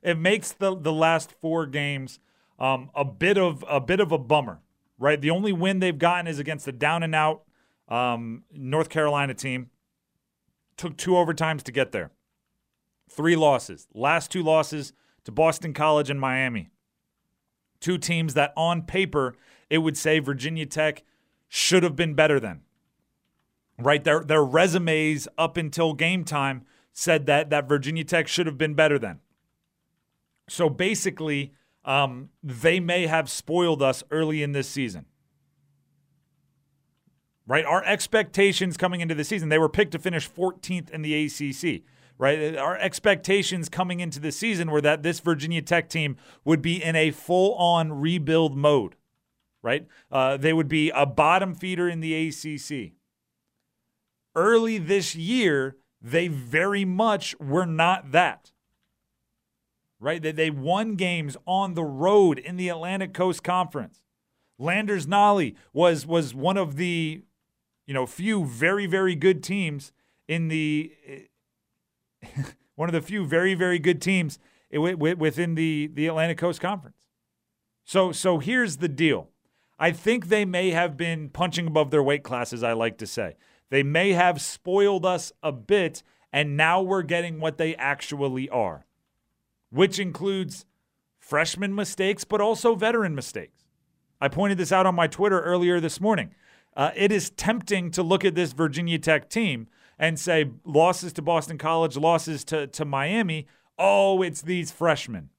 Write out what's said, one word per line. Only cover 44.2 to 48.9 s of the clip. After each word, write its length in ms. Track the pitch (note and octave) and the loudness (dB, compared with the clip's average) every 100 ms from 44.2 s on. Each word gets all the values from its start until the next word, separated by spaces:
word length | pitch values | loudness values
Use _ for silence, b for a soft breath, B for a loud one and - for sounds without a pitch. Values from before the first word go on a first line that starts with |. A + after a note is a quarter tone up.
| D3+ | -6
season 380 | - A3+ G3 E3+ | -4 -2 -2 0
were 100 | D3+ | 2
that 220 | D3+ D#3 | 4 2
this 180 | D3+ E3+ | 0 -2
Virginia 400 | E3+ D#3+ D#3 E3 | 0 0 0 -4
Tech 280 | D#3 E3+ E3 | 0 0 0
team 280 | E3+ D3 B2+ b b | -4 -4 -4 b b
would 180 | - D#3+ | 2 2
be 220 | B2+ B2+ | 2 -2
in 120 | D#3+ D#3+ | 0 2
a 140 | D#3 | 2
full-on 840 | D3 - F3+ G3 G3 F3 E3+ D#3+ | 0 0 2 4 2 2 4 0
rebuild 640 | D3 D#3 F3 D3 D#3+ D#3+ C#3 | -2 0 0 2 2 2 2
mode. 400 | D3 C#3+ F#2+ | 2 2 0